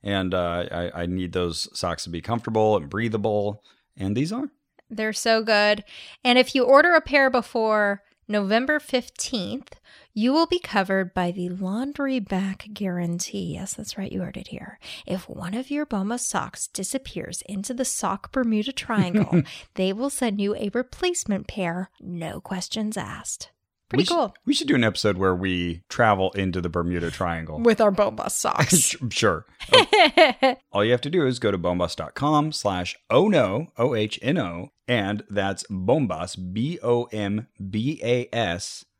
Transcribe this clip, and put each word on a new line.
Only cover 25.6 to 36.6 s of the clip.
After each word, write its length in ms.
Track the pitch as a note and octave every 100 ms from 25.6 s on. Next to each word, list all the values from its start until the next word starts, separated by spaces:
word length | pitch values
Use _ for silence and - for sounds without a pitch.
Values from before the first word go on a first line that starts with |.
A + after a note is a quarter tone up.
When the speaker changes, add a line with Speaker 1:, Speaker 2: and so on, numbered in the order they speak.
| F2 E2+ _
Speaker 1:
travel 420 | - A2+ G2 F#2+
into 280 | G2+ F#2+ F2+
the 80 | F2
Bermuda 420 | F2 E2+ F2 E2+
Triangle. 480 | - F2+ E2 D#2+ D#2
Speaker 2:
With 220 | A#3 A3
our 100 | G#3+
Boma 380 | G3 G#3 G#3+ -
socks. 480 | - - - C3+ F3
Speaker 1:
<laughs> 0 |
Sh-, 180 | - - B2
sure. 360 | - G#2+ D#2 - _ -
Speaker 2:
<laughs> 140 | B4+ - G#4+ D#4 - D#4 - C4 C4 _
Speaker 1:
All 120 | G3+
you 60 | G#3
have 100 | -
to 80 | C#3+
do 160 | F3+ C3+
is 120 | B2
go 120 | G#2+
to 60 | F#2+
bombas 380 | F2 F2+ F2 -
dot 180 | D2+
com 380 | - D3 D3+ D3+
slash 420 | - G#2 F#2 F2+ - _
oh 200 | B2 G3+
no, 400 | F3 G#2 G#2 E3 -
O 160 | D#3
H 240 | A#2 G#2+ -
N 160 | A#2+ F3
O, 360 | F#2+ E2+ - _ -
and 360 | A#2+ G2 G#2+ -
that's 340 | G2+ G2 F#2+ -
Bombas, 680 | F#2+ F#2 D3 A#2+ D#2+ F2+ - F#2
B 260 | G2